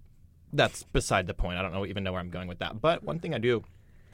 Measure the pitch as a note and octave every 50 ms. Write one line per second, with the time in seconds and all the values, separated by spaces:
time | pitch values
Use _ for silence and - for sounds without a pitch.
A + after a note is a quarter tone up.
0 | - - - - - - - - - - - C#3+ C3 G#2+ - - - - - C3+
1 | - - B2 G2 F#2 E2+ G#2 - - F2+ F2+ F2+ F#2+ F#2+ D#2+ F#2+ G2+ F#2 F#2+ G2+
2 | G2 F#2+ F#2 F#2 F2 F2+ F2 F2+ F2+ F2+ F2+ - F#2 F2 - A2 G#2 D#3 E3+ -
3 | - - D3 E3 - E3 D#3 A2+ G#2+ B2 A#2+ A2 - - - - - - - -
4 | - -